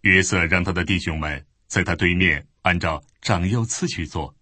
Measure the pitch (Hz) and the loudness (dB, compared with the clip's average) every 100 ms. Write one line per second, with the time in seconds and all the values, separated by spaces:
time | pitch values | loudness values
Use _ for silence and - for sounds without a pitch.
0 | 98 95 90 95 82 92 90 90 85 92 | 6 4 4 0 2 0 0 -2 -2 -2
1 | 87 78 78 71 - _ _ - 90 85 | -2 -4 -6 -8 -12 _ _ -2 -2 0
2 | 90 87 90 73 - _ 92 87 87 76 | 0 2 2 0 -6 _ 0 0 -2 -6
3 | _ _ - 92 90 120 113 - 180 - | _ _ -2 0 0 -2 -2 -4 -4 -6
4 | 82 85 71 _ | -6 -6 -8 _